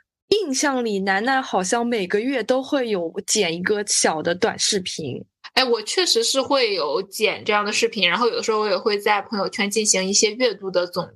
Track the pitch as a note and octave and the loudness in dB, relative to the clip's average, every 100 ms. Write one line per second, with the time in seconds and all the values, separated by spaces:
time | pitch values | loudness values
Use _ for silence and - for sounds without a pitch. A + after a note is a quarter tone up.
0 | _ _ - G#4 E4+ C4 D4+ B3+ A#3 G3 | _ _ 0 0 2 0 0 0 0 0
1 | G3 F#3+ A#3+ C4+ C4 G#3 F#3 A#3+ A#3+ A#3 | 0 0 2 0 0 -2 0 0 0 -2
2 | F#3 G#3 B3 C4+ G#3 B3+ C4 C#4+ A#3+ G3 | 0 0 0 -2 2 0 0 -2 0 -2
3 | E3+ G3 - A3 F3 E3+ F#3+ G#3 G#3 - | -2 -6 -2 0 0 0 0 0 0 0
4 | A3 D#3 D#3 F3+ G#3+ - - G#3 F#3 - | 2 0 -2 0 0 0 0 -2 -4 -8
5 | D3 C#3 - _ - - C4 A#3 G#4 - | -8 -8 -12 _ -6 0 0 0 -2 -2
6 | F4 A3+ A3+ C4+ C4 C#4 A3+ F#3+ D3 D#3 | 0 2 0 0 2 2 2 0 -2 -2
7 | G3 - G#3 D#3+ A2+ G#3 G3+ G#3+ A3+ A3+ | -4 -2 -2 0 0 0 0 0 0 2
8 | F3+ F3+ A#3+ F3+ G#3 G#3+ G#3 F#3+ G#3+ G3+ | 2 4 2 0 0 0 2 0 0 0
9 | G#3 G#3 G3+ G#3 F#3 - G3+ G#3+ G#3+ F#3+ | 2 0 -2 -4 -4 -2 -2 0 2 2
10 | F#3 G3+ G#3+ G#3+ B3 G3 F#3+ F3+ F3 F#3 | 2 2 2 2 0 0 -4 -2 -2 -4
11 | E3 | -8